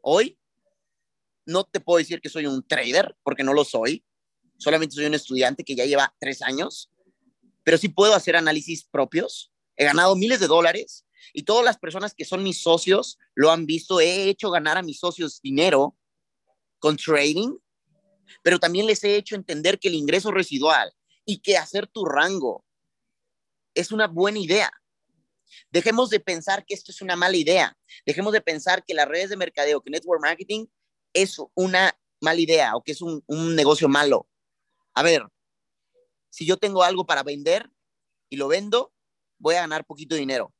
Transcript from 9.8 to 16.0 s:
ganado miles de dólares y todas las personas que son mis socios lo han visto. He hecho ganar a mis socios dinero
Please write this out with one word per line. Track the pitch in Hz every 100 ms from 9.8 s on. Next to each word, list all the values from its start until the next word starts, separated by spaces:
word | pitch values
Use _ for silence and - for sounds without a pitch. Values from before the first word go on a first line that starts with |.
| 147
ganado | 151 180 190
miles | 220 247
de | 175
dólares | 165 170 170 - - _ _ -
y | -
todas | 147 220 240
las | 214
personas | 165 180 202
que | - 202
son | 190
mis | 190 165
socios | 170 165 185 196 - - _ -
lo | 151
han | 165 156
visto. | 160 - 180
He | 160 185 196
hecho | 196 208
ganar | 175 151 170
a |
mis | 170 135
socios | 175 175 156 -
dinero | 135 135 180 139 139 _